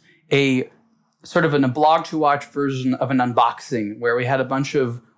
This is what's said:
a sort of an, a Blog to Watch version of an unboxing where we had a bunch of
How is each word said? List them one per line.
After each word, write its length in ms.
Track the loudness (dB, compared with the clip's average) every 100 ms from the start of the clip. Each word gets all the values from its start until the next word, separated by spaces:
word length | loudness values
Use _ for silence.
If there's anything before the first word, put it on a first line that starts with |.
| _ _ _
a 380 | 2 2 0 -2 _ _ _ _ _
sort 200 | -4 0
of 100 | 2
an, 120 | 2 2
a 20 |
Blog 360 | 2 2 2 0
to 120 | -2
Watch 280 | 0 0 -4
version 480 | -4 -4 -2 -2 -2
of 160 | 0
an 60 | 0
unboxing 840 | 2 2 2 0 -6 -6 -4 -4
where 160 | -2 -2
we 80 | 0
had 140 | -2
a 60 | -2
bunch 300 | -2 -2 -2
of 260 | -2 -4 _